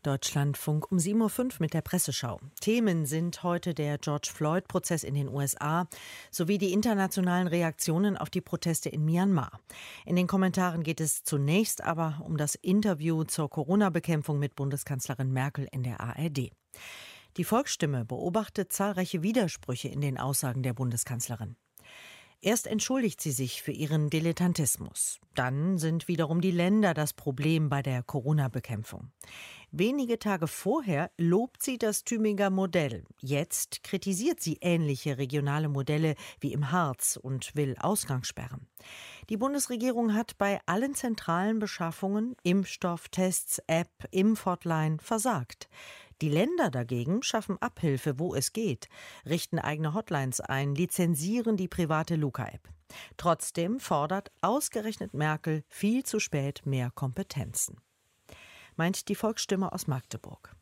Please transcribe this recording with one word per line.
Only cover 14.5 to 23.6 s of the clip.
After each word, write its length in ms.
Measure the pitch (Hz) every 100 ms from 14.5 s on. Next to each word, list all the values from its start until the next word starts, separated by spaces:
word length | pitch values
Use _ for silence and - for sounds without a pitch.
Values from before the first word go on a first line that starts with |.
| -
Bundeskanzlerin 760 | 139 135 - 135 - 127 131
Merkel 360 | 131 135 - 139
in 120 | 135
der 160 | 123 110
A 140 | 117
R 160 | - 165
D. 220 | 139 117 - _ - - - - - - -
Die 60 |
Volksstimme 600 | 175 220 285 - 156 131 113
beobachtet 680 | 127 175 185 214 - 185
zahlreiche 500 | - 202 185 185 180
Widersprüche 680 | 175 233 185 - - 123 139
in 120 | 139
den 160 | 143 127
Aussagen 460 | 131 139 139 123
der 100 | 127
Bundeskanzlerin. 840 | 117 127 117 - 117 - 117 113 117 _ - - - - - - _
Erst 260 | 185 240 -
entschuldigt 520 | 220 - 262 226 -
sie 140 | 160
sich 280 | 131 131 -